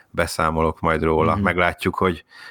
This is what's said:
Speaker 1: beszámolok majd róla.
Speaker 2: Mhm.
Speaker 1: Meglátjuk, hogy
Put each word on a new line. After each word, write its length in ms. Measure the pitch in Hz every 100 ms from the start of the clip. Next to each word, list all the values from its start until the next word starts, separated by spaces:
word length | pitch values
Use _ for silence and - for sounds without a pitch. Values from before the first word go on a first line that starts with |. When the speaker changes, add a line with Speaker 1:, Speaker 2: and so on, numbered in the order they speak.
| -
Speaker 1:
beszámolok 680 | - 82 - 78 80 80 -
majd 220 | 82 80
róla. 320 | 80 78 80
Speaker 2:
Mhm. 80 | 90
Speaker 1:
Meglátjuk, 520 | 95 87 87 - 95
hogy 300 | - 95 82 - - -